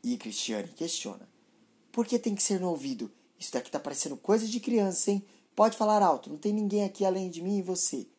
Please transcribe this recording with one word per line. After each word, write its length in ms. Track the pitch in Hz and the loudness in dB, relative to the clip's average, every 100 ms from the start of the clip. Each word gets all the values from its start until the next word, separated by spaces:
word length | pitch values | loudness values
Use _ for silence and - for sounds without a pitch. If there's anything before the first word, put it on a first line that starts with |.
e 140 | 120 123 | -4 -4
Cristiane 540 | 110 107 - 107 92 | -6 -6 -4 -4 -6
questiona: 580 | - 160 - 117 90 - _ _ _ _ _ _ | -8 -6 -6 -8 -12 -18 _ _ _ _ _ _
"Por 140 | - 226 | -4 0
que 120 | 233 | 0
tem 160 | 226 | 0
que 80 | 202 | 2
ser 160 | - 190 | 2 2
no 120 | 180 | -2
ouvido? 420 | 160 135 - 113 _ _ _ | -2 -4 -6 -8 _ _ _
Isso 140 | - | -2
daqui 180 | 127 - | -2 -4
tá 80 | 143 | -8
parecendo 380 | 143 135 147 139 | -4 -4 -4 -4
coisa 320 | - 214 220 | 2 2 2
de 140 | 226 | -4
criança, 500 | - 226 196 175 - | 0 2 4 2 2
hein? 100 | 202 - _ _ | 0 -4 _ _
Pode 220 | - 220 220 | 2 2 4
falar 260 | 214 214 | 2 6
alto, 280 | 190 139 - | 4 2 -4
não 80 | 151 | -4
tem 160 | 208 | -2
ninguém 320 | 214 202 208 196 | 0 0 0 -2
aqui 180 | 196 | 0
além 260 | 196 185 185 | 0 0 -4
de 120 | 165 | -6
mim 160 | 180 202 | -2 -2
e 40 | |
você." 460 | 180 180 - 131 98 | 0 2 2 0 -8